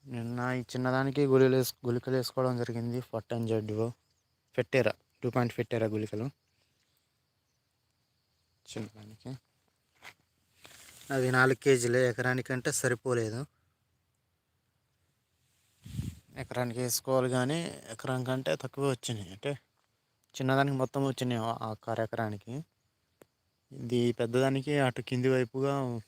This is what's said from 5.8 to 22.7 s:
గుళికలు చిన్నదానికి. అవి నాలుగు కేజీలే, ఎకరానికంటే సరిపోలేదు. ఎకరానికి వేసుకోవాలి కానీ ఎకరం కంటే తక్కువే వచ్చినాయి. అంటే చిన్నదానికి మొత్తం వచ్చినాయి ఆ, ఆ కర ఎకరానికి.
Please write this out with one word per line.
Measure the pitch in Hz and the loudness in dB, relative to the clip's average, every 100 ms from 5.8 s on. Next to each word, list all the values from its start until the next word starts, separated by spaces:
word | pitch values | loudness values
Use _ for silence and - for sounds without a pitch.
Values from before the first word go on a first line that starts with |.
| 110 | 0
గుళికలు | 107 107 107 131 - _ _ _ _ _ _ _ _ _ _ _ _ _ _ _ _ _ _ _ _ _ _ - | -2 -4 -6 -8 -10 _ _ _ _ _ _ _ _ _ _ _ _ _ _ _ _ _ _ _ _ _ _ -14
చిన్నదానికి. | 110 104 107 107 110 123 131 _ _ _ _ _ _ - _ _ _ _ _ - - - - - 135 | -12 -12 -14 -20 -18 -16 -16 _ _ _ _ _ _ -20 _ _ _ _ _ -20 -20 -20 -20 -4 0
అవి | 127 127 | 2 6
నాలుగు | 131 131 139 | 6 6 6
కేజీలే, | 131 120 123 123 | 6 6 4 4
ఎకరానికంటే | 117 127 127 - 127 147 - | 2 0 0 -2 -2 -2 0
సరిపోలేదు. | 131 120 131 120 110 117 151 _ _ _ _ _ _ _ _ _ _ _ _ _ _ _ _ _ _ _ _ _ _ _ - - - - _ - 127 | 0 0 0 0 0 -6 -10 _ _ _ _ _ _ _ _ _ _ _ _ _ _ _ _ _ _ _ _ _ _ _ -12 -8 -8 -10 _ -14 -8
ఎకరానికి | - 123 113 123 | -4 -2 -2 -2
వేసుకోవాలి | - - 131 127 127 | -2 0 0 2 2
కానీ | 127 165 165 - - 117 | 0 -2 -6 -10 -16 -10
ఎకరం | - 127 123 | -4 -4 -2
కంటే | 131 131 156 | -2 0 -2
తక్కువే | 127 - 139 127 | -4 -2 -2 -2
వచ్చినాయి. | - 113 90 98 | -4 -8 -8 -8
అంటే | 143 139 _ _ _ _ _ _ _ - | -6 -6 _ _ _ _ _ _ _ -4
చిన్నదానికి | 131 135 139 135 | 2 2 2 0
మొత్తం | 131 139 139 | -2 0 -2
వచ్చినాయి | 123 127 120 113 | -2 -2 -2 -2
ఆ, | 117 110 | -4 -6
ఆ | 107 - | -8 -6
కర | 113 113 | -4 -2
ఎకరానికి. | 113 110 104 - 131 160 | -2 -4 -6 -10 -12 -12